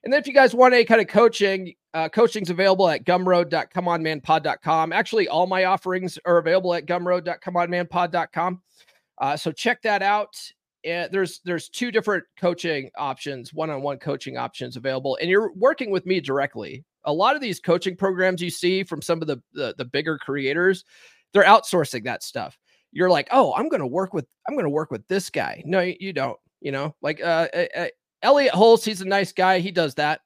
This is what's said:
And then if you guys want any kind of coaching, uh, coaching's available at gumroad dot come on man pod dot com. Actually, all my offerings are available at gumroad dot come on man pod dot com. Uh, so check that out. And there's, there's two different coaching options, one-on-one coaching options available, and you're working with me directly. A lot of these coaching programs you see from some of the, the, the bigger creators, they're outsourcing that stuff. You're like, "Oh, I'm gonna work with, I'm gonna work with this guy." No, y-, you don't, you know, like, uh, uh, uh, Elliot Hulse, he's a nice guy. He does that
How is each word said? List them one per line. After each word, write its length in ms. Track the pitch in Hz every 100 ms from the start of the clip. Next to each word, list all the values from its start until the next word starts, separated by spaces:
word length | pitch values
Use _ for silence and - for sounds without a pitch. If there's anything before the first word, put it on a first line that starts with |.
And 80 | 220
then 80 | 285
if 60 | 285
you 80 |
guys 200 | 269 262
want 200 | 240 254
any 100 | 247
kind 160 | 233 226
of 60 | 196
coaching, 680 | 202 233 - 202 190 185 - _
uh, 140 | 160 160
coaching's 420 | - 226 220 175
available 380 | 175 196 190 185
at 160 | 143
gumroad 440 | 123 180 185 180 165
dot 220 | 160 -
come 180 | 185 180
on 140 | 170
man 180 | 160 151
pod 240 | - 160
dot 160 | 147 -
com. 300 | - 160 160
Actually, 360 | 170 175 220 180
all 180 | 160 185
my 180 | 185
offerings 540 | 185 190 185 185 185 - -
are 120 | 175
available 360 | 160 185 180
at 120 | 170 147
gumroad 380 | 175 175 180
dot 160 | 170 165
come 160 | - 175
on 140 | 175
man 160 | 175 175
pod 260 | 180 175
dot 180 | 175 156
com. 280 | - 180 185 _ _ _ _ _ -
Uh, 180 | 135 151
so 140 | 170
check 300 | - 240 247
that 200 | 220 202
out. 340 | 196 208 208 - - _ _ _
And 260 | - 170 170
there's, 300 | 190 185 -
there's 260 | 180 170 -
two 200 | - 240
different 340 | 220 - 190 - _
coaching 540 | 180 175 170 147 131 -
options, 580 | 139 135 147 135 120
one-on-one 440 | 151 156 143 143 135
coaching 380 | 151 139 - 127
options 400 | 123 - 127 123
available, 400 | 131 131 135 131
and 100 | 170
you're 220 | 196 220
working 360 | 185 247 311 233
with 140 | 190
me 160 | 180 196
directly. 640 | 139 139 139 113 92 117 - _
A 80 | -
lot 240 | 151 220 294
of 40 |
these 200 | 254 165
coaching 360 | - 175 190 180
programs 460 | 196 185 185 180
you 80 | 175
see 320 | - 180 190
from 180 | 190 156
some 220 | - 165
of 60 | 160
the, 120 | 135 _
the, 200 | - 123 -
the 60 |
bigger 340 | 127 139 156 151
creators, 680 | - 139 135 151 180 180 _ _ - _ _
they're 120 | 202
outsourcing 600 | 190 214 - 180 151 123
that 180 | 117 110
stuff. 360 | - 123 82 _ _ _ _
You're 180 | 143 180
like, 180 | 165 -
"Oh, 240 | 254 185
I'm 140 | 123 302
gonna 180 | 269 131
work 260 | 156 190
with, 140 | 185 131 _ -
I'm 100 | 285
gonna 120 | 165
work 220 | 147 156
with 160 | 113 _
this 220 | 196 -
guy." 320 | 151 76 -
No, 140 | 143 185
y-, 180 | 180 180
you 120 | 190
don't, 260 | 175 135 110 _ _
you 120 | 143
know, 220 | 135 151 -
like, 200 | 143 156
uh, 260 | 170 165 170
uh, 120 | - 175 -
uh, 100 | 170 _ _ _
Elliot 320 | 226 285 269
Hulse, 300 | 175 226 226
he's 160 | 220 196
a 60 | 185
nice 260 | 196 190
guy. 260 | - 185 190
He 120 | 180
does 240 | 175 156
that 260 | 143 147 156